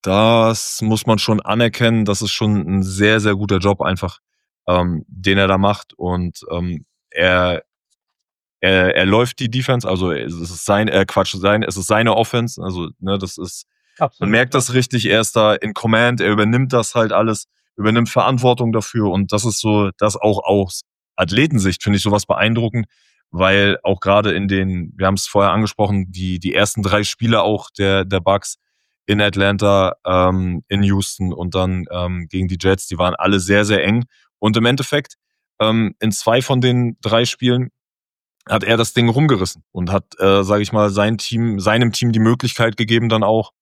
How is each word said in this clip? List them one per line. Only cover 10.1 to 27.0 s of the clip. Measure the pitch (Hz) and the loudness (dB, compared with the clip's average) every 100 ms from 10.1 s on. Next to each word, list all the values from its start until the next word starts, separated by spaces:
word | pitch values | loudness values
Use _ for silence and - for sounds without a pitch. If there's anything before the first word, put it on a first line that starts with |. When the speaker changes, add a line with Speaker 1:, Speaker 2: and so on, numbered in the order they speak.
Speaker 1:
es | 73 58 | -2 -6
ist | 85 85 87 - | -8 -10 -10 -2
sein, | 101 110 | 0 2
äh, | 95 98 | 0 0
Quatsch, | - 92 95 | 0 -2 -2
sein, | 98 104 | 0 0
es | - 98 | -2 -6
ist | 90 | 0
seine | 110 113 101 | 0 2 2
Offense, | 113 120 117 - | 0 -2 -4 -8
also, | 90 90 80 - | -10 -8 -10 -8
ne, | 95 98 | -4 -4
das | 95 - | -6 -10
ist, | 95 - - _ _ _ | -14 -14 -20 _ _ _
Speaker 2:
Absolut, | 151 _ | -6 _
Speaker 1:
man | 98 | 0
merkt | 113 127 | 0 2
Speaker 2:
ja. | 135 | 0
Speaker 1:
das | 120 | 0
richtig, | 127 127 123 101 | 0 0 -2 2
er | 107 | 0
ist | 110 117 | 2 2
da | 107 | 2
in | 104 107 | 2 -4
Command, | 101 117 110 120 120 | -4 0 2 2 2
er | 98 | 0
übernimmt | 107 107 123 131 | 2 2 2 2
das | 127 110 120 | 0 0 -2
halt | 113 | 0
alles, | 92 113 104 - _ _ - | 2 0 -2 -8 _ _ -2
übernimmt | 107 117 117 | 0 2 2
Verantwortung | 131 101 131 127 120 117 | 2 2 2 2 2 0
dafür | 110 - 117 107 | -2 -2 -2 0
und | 92 95 | 0 0
das | 104 110 | 0 -2
ist | 101 | -2
so, | 110 104 98 - | 0 2 0 0
das | 107 104 | -2 0
auch | 107 101 | -2 0
aus | - 101 92 - - _ _ - | 0 0 0 -6 -16 _ _ -4
Athletensicht | 90 101 156 131 95 87 | -2 2 2 2 0 -2
finde | - 101 | -2 0
ich | |
sowas | 107 101 - | 2 -2 0
beeindruckend, | - 107 113 117 120 107 _ _ _ _ | 0 2 0 -2 -4 -6 _ _ _ _
weil | 85 92 98 101 - | 0 2 4 2 0
auch | 90 95 | -2 -2
gerade | 98 101 104 | 2 2 2
in | 87 98 | -2 -2
den, | 95 95 90 82 - | -2 -2 -4 -8 -2
wir | 95 | 0
haben's | 95 - | 0 0
vorher | 101 98 | 2 2
angesprochen, | 95 107 - 101 101 92 | 2 -2 -2 -2 -2 -4
die, | 92 92 90 | -6 -6 -4
die | 87 | -2
ersten | - 104 - | 0 0 -2
drei | 98 104 | -2 0